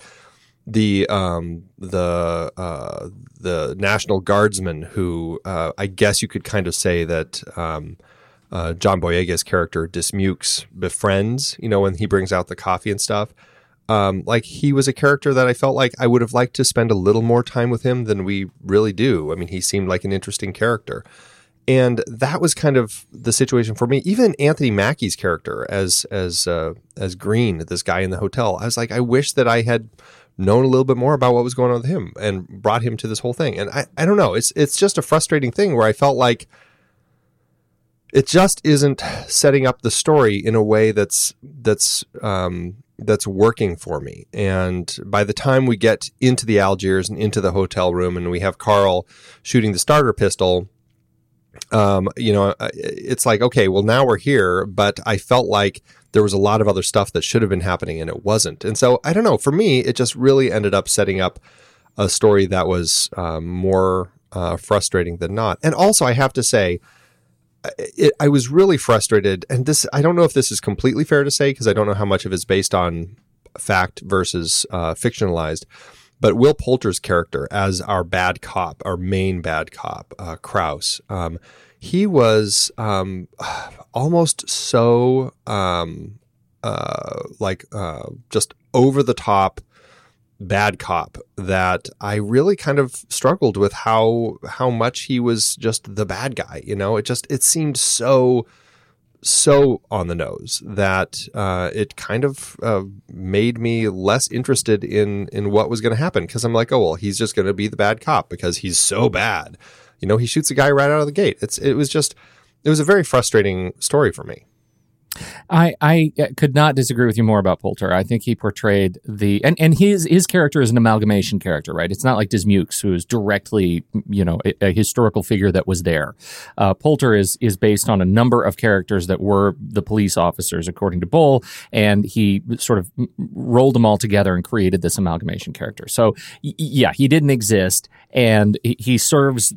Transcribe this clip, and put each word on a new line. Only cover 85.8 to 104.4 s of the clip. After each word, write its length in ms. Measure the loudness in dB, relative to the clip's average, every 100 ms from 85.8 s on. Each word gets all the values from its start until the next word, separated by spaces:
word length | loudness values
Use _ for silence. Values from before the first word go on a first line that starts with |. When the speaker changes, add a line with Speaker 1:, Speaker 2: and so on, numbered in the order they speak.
| -4 -8 -16 -18 _ _ _ _
Speaker 1:
uh, 600 | -8 -6 -6 -8 -10 -12 -14 -8
like, 260 | -6 -6 -10
uh, 320 | -10 -8 -10 -14 -16 -6
just 240 | -4 -4 _ _
over 300 | 2 4 4
the 100 | 0
top 480 | -2 0 2 0 -2 -16 _ _ _ _ _ _ -16
bad 380 | -4 0 0 -2
cop 400 | -4 -4 -4 -12 -18 -12
that 540 | -4 0 0 -2 -6 -12
I 160 | -6 -4
really 400 | 0 2 2 0
kind 220 | 0 0
of 280 | 0 -4 -12
struggled 480 | -2 0 2 0 2
with 160 | 0
how, 640 | 0 0 2 2 2 -2 -6 -12
how 220 | -4 -2
much 320 | 0 -2 -4
he 180 | -4 -2
was 360 | 0 0 -2 -4
just 400 | -4 -4 -6 -8
the 100 | -6
bad 300 | -6 -8 -8
guy. 260 | -10 -12
You 120 | -8 -4
know, 220 | -2 -2
it 80 | -2
just, 200 | -6 -6
it 120 | -2
seemed 360 | 0 0 -2 -2
so, 680 | -2 -2 2 4 4 2 -2 _ _ _ _ _ _ _
so 580 | -2 0 4 4 4 0 _
on 180 | -4 -4
the 60 |
nose 480 | -4 -6 -10 -10 -10
that, 640 | -8 -2 0 0 -2 -6 -12
uh, 380 | -6 -4 -4 -4
it 220 | -4 -6 -8
kind 280 | -8 -4
of, 320 | -4 -6 -14 -8
uh, 220 | -4 -2 -4 -12 -18
made 460 | -12 -2 0 0 0
me 320 | -2 0 -2
less 420 | -2 0 0 0
interested 520 | -4